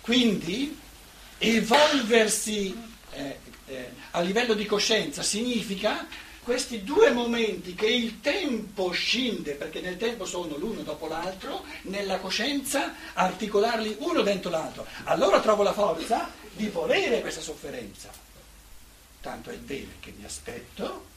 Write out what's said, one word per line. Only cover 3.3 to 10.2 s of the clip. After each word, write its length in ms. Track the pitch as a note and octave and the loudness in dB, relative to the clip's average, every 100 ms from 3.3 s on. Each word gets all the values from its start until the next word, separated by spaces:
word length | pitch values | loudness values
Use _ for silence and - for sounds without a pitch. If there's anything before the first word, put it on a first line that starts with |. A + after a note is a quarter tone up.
| C3 - - - | -10 -14 -20 -14
eh, 240 | C3 B2 B2 - | -12 -12 -14 -6
a 80 | E3 | -2
livello 340 | F3 G3+ B3 | 2 2 2
di 100 | G#3 | 2
coscienza 580 | G3+ G#3 - A3 E3 F3 | 2 2 4 2 0 -2
significa 840 | D#3 G3+ B3 A#3+ F3+ G3 G#3 D4+ E4+ - - - | -2 0 0 0 -2 -2 0 -2 -6 -14 -16 -16
questi 400 | - B3+ - A3+ | -2 -2 0 -6
due 280 | F#3+ D4+ A4 | 0 6 8
momenti 640 | B3 A#3+ A#3 A3 F3+ F3+ | 6 0 0 0 -2 -8
che 120 | F3 G#3+ | -2 2
il 340 | B3 A3+ - | 2 0 -2
tempo 680 | C#4+ G4+ D#4+ A3+ F#3+ - F3+ | -2 0 0 -2 -6 -2 -2
scinde, 600 | E3+ - A3 B3+ F#3 D3+ | 0 0 0 0 -2 -6
perché 280 | C#3 D#3 C3+ | -6 -6 -6
nel 160 | F3+ F3 | -6 -2
tempo 280 | A3+ A3 | -2 -2